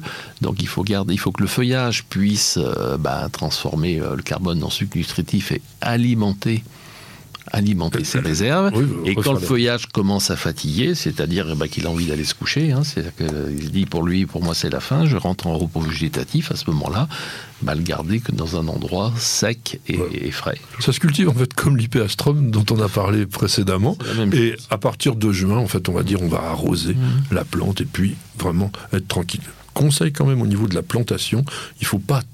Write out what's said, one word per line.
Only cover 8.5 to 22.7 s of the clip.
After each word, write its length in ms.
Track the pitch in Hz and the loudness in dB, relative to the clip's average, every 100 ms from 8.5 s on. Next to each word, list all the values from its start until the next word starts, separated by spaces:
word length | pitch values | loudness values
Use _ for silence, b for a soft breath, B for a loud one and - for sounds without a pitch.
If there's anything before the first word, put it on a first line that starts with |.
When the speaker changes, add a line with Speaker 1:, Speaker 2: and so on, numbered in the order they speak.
| 185 196 110 | 2 2 2
Speaker 2:
oui, 80 | 143 143 82 | 0 0 0
Speaker 1:
Et 40 | 104 | 0
Speaker 2:
refaire 80 | |
Speaker 1:
quand 100 | 139 101 | 2 2
le 40 | |
Speaker 2:
la 80 | 87 | 2
Speaker 1:
feuillage 380 | 123 120 120 - | 2 2 0 -2
commence 420 | 110 98 101 - | 0 2 2 0
à 40 | 87 | 0
fatiguer, 580 | 85 - 73 80 147 170 | -2 -2 -2 0 0 0
c'est-à-dire, 520 | - - 76 90 80 | -2 -2 0 0 0
eh 60 | 76 | -2
ben, 140 | 78 | -2
qu'il 160 | - 87 | -2 -2
a 40 | |
envie 160 | 82 82 | 0 0
d'aller 200 | 76 73 | -2 -2
se 80 | - | -4
coucher, 380 | - 139 160 | -2 0 2
hein, 100 | 131 | 2
c'est-à-dire 320 | 151 - 82 - | 0 -2 -6 -4
qu'il 480 | 80 76 73 73 | -4 -2 -4 -4
se 60 | 76 | -2
dit 160 | 98 95 | 0 0
pour 180 | 85 | 0
lui, 220 | 85 92 98 | 2 2 0
pour 180 | 85 | 0
moi 100 | 85 | -2
c'est 160 | 82 85 | 0 -2
la 120 | 67 | -2
fin, 240 | - 139 160 | 0 2 4
je 100 | 101 | 2
rentre 320 | 87 92 87 | 0 -2 -2
en 100 | 80 | 0
repos 220 | 82 82 | 0 -2
végétatif, 720 | 78 73 80 67 65 156 - | -2 -2 -2 -2 -2 -2 -2
à 60 | 156 | -4
ce 120 | - | 0
moment-là, 360 | 76 69 104 156 B B B B B | 0 0 0 -2 B B B B B
bah, 120 | - | -4
le 80 | 76 | -2
garder 360 | 82 76 80 113 | -2 -2 -2 -2
que 140 | - | -2
dans 260 | - 80 85 | -4 -2 -2
un 80 | 80 | -2
endroit 460 | - - 92 110 117 | -2 -2 -2 0 0
sec 640 | - - 107 117 - - - | -2 0 0 0 -6 -10 -4
et, 100 | - | -2
Speaker 2:
Ouais. 120 | - | -2
Speaker 1:
et 200 | - 76 | -4 -6
frais. 280 | - 80 73 - 117 | -4 -6 -6 -8 -2
Speaker 2:
Ça 100 | 139 | 0
se 80 | 131 | 2
cultive 300 | 165 147 175 | 2 4 2
en 40 | |
fait 200 | 120 123 | 2 0
comme 240 | - 165 127 | 2 2 2
l'hypéastrum 720 | 113 127 101 - 147 147 123 | 2 0 0 0 2 4 4
dont 140 | 107 | 4
on 120 | 104 | 4